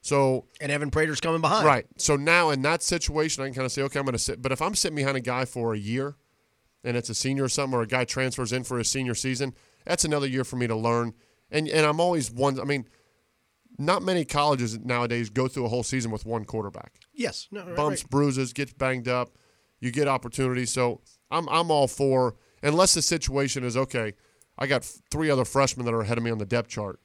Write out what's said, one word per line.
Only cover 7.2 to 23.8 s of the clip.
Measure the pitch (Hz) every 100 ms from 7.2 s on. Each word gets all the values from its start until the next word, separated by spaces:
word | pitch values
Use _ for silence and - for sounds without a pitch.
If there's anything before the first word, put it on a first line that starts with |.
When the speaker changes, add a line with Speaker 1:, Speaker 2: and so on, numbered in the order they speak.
| 135 135
Speaker 1:
or | 135
something, | - 135 127
or |
a | 110
guy | 127 123
transfers | 135 131 120 120
in | 127
for | 123 123
his | 113
senior | 135 127
season, | 113 131 127 135 - _ _ -
that's | 180 165
another | 147 139
year | 127
for | 123 127
me | 120
to | 110
learn. | 117 117 117 - _ _ _
And, | 151 156
and | 156 151
I'm | 156
always | 175 170 110
one, | 120 139 131
I |
mean, | 135 143 113 _ _ _ _ _ _ _ _ -
not | 147 190
many | 185 180 147
colleges | 147 147 139 120 113
nowadays | 120 120 120 120 110
go | 107 131
through | - 120
a |
whole | 123
season | 113 131 117
with | 107 110
one | 113 104
quarterback. | 110 101 - - _ _
Speaker 2:
Yes. | 294 240 - -
No, | 202 180
right, | 170
Speaker 1:
Bumps, | 151 135
Speaker 2:
right. | -
Speaker 1:
bruises, | 135 143 131 127
gets | 135 139
banged | - 131 127 120
up, | 123 120 _ _ _ _ _
you | 123
get | 123 143
opportunities. | 131 127 - 131 127 120
So | 131 123 - _ _ _
I'm, | 160 170
I'm | 160 170
all | 151 131
for, | - 139 131 127 - _ _
unless | 143 156 185 165
the |
situation | - 165 - 135 139 139
is, | 123
"Okay, | 120